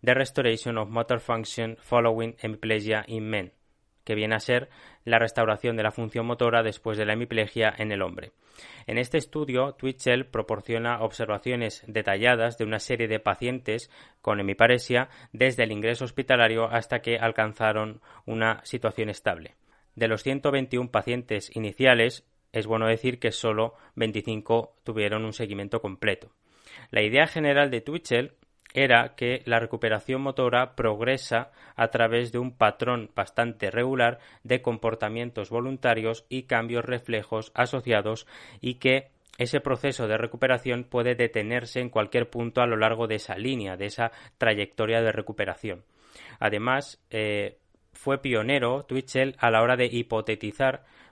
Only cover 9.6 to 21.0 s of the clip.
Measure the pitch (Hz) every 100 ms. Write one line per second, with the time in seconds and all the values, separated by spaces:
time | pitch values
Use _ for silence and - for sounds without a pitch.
9.6 | 139 - 131 131 127 123 131 113 110 104
10.6 | 107 117 120 117 113 - 107 104 123 123
11.6 | 110 - - 107 101 98 120 120 117 117
12.6 | 110 107 - 120 110 110 - - 123 127
13.6 | 107 117 - - - _ - 104 98 98
14.6 | 117 123 - 123 131 - - 107 131 123
15.6 | 110 104 113 120 123 - 131 123 110 113
16.6 | 113 117 - 120 120 117 117 113 107 -
17.6 | 110 107 107 110 - - - 113 113 110
18.6 | - 120 113 - 107 - 104 85 80 _
19.6 | _ _ _ - 113 107 131 139 147 139
20.6 | 131 123 123 107